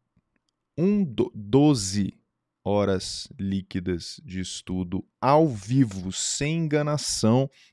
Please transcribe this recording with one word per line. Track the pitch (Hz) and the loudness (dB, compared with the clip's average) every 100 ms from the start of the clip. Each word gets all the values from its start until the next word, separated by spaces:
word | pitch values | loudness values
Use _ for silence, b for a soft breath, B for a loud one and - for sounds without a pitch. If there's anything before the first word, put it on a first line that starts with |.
| _ _ _ _ _ _ _ - | _ _ _ _ _ _ _ -2
um | 185 208 | 0 2
do-, | 175 110 - - | 0 0 -2 -4
doze | 101 131 151 131 95 101 95 - _ _ _ _ | 0 4 6 4 0 -2 -2 -4 _ _ _ _
horas | 107 101 101 95 - - - - | -2 0 2 0 -4 -10 -12 -8
líquidas | 98 98 95 95 92 87 - - | -4 -4 -4 -6 -4 -4 -6 -16
de | - 92 | -12 -10
estudo | 90 - - 92 87 92 - - | -8 -10 -8 -6 -4 -6 -8 -4
ao | 123 151 160 | 4 4 4
vivo, | 110 101 131 120 98 92 | 0 0 2 2 0 -8
sem | - - - 143 165 | -6 -6 -4 -4 -2
enganação, | 160 147 147 147 - - 110 123 135 b b | 0 0 0 -2 -4 0 2 4 2 b b